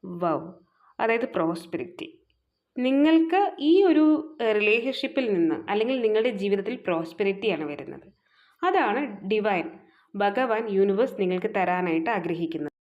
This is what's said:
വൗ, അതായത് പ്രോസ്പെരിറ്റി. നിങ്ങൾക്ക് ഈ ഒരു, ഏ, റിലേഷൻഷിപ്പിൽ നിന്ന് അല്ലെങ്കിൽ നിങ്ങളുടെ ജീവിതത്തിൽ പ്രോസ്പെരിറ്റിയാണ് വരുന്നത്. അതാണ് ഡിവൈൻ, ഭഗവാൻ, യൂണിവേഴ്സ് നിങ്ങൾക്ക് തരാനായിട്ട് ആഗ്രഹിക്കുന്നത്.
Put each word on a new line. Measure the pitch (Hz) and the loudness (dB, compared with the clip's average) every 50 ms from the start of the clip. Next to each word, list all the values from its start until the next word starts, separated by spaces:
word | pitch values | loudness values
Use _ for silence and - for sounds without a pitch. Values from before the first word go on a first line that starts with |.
| - | -12
വൗ, | 185 180 170 175 175 156 139 160 175 185 - _ _ _ _ _ _ _ _ | -12 -8 -4 -2 -2 -2 -2 -4 -8 -16 -20 _ _ _ _ _ _ _ _
അതായത് | 226 226 226 233 233 - - | 0 0 0 0 0 -4 -2
പ്രോസ്പെരിറ്റി. | 180 165 165 165 165 - - - 170 127 - - - - - - _ _ _ _ _ _ _ _ _ _ _ _ - | -2 -2 -2 -2 -4 -8 -10 -10 -10 -10 -10 -12 -14 -14 -14 -16 _ _ _ _ _ _ _ _ _ _ _ _ -4
നിങ്ങൾക്ക് | 247 254 269 277 285 311 320 330 330 330 339 381 403 381 - - | -2 0 2 4 4 6 6 4 4 4 2 2 2 0 -2 -2
ഈ | 269 294 339 381 403 | 2 4 6 6 6
ഒരു, | 370 320 302 311 311 311 302 - - - - | 6 6 6 6 6 4 2 0 -6 -8 -4
ഏ, | 240 226 | 0 0
റിലേഷൻഷിപ്പിൽ | 214 208 208 208 214 233 233 262 262 - - 262 - 269 262 226 202 | 2 2 4 2 2 2 0 -2 -6 -4 -6 -4 -2 -2 0 0 2
നിന്ന് | 175 165 160 156 165 - - | 2 2 2 0 -2 -4 -4
അല്ലെങ്കിൽ | 202 208 220 233 269 262 | -2 -2 0 0 -2 0
നിങ്ങളുടെ | 233 220 214 214 226 247 | 0 2 2 2 2 0
ജീവിതത്തിൽ | 226 196 190 202 196 202 190 214 247 | 0 -2 -2 0 0 0 -2 -4 -6
പ്രോസ്പെരിറ്റിയാണ് | 247 - - 175 160 165 - - - 208 196 196 196 208 220 185 147 156 | -6 -4 -2 -2 -2 -2 -6 -6 -2 -2 -2 -2 -2 -2 -2 -2 -2 -4
വരുന്നത്. | 147 147 143 143 - - - - - _ _ _ _ _ _ _ _ _ _ - | -8 -8 -10 -12 -14 -14 -18 -18 -20 _ _ _ _ _ _ _ _ _ _ -2
അതാണ് | 359 381 381 294 226 202 247 294 262 202 - - 190 | 2 2 2 2 2 0 -2 -2 -4 -8 -10 -4 -2
ഡിവൈൻ, | 214 214 202 214 202 180 160 - - - _ _ _ _ _ _ _ | -2 0 2 0 0 0 -2 -6 -10 -16 _ _ _ _ _ _ _
ഭഗവാൻ, | 202 208 202 202 247 262 247 226 190 220 220 | -2 -2 0 0 0 0 0 0 -2 -2 -2
യൂണിവേഴ്സ് | 202 190 196 202 196 196 240 269 - - | 0 2 2 2 2 0 0 -2 0 -2
നിങ്ങൾക്ക് | 202 180 180 185 180 - - | -2 0 0 -2 -2 -2 -2
തരാനായിട്ട് | 208 185 175 180 180 180 180 160 165 160 165 | 0 0 0 0 0 0 0 0 0 0 0
ആഗ്രഹിക്കുന്നത്. | 233 202 170 170 170 160 170 160 156 160 151 147 _ _ | -2 -2 -2 -4 -4 -4 -4 -6 -4 -6 -8 -8 _ _